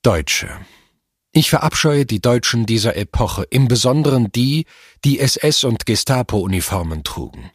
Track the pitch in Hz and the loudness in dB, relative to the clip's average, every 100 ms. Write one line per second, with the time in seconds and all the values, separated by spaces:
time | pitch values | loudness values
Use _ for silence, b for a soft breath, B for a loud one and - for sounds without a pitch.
0 | 127 87 71 - - - - b b _ | 2 0 -2 -4 -6 -14 -18 b b _
1 | _ _ _ 160 147 151 151 - 156 143 | _ _ _ 2 2 0 0 0 0 2
2 | 131 107 120 120 - 120 110 113 110 - | 0 0 2 2 0 -2 0 0 0 -2
3 | 104 - 110 - 92 127 127 123 127 139 | -4 -2 -2 -4 -2 2 4 4 2 2
4 | 143 131 110 120 127 151 160 B B B | 2 2 0 0 0 0 -4 B B B
5 | 139 139 135 - 151 147 131 113 - 107 | 0 2 0 2 0 2 0 -2 0 -2
6 | - 127 120 107 95 95 - 95 82 80 | 0 0 0 -2 0 -2 -2 -4 -4 -6
7 | - - 62 - - | -8 -10 -12 -14 -18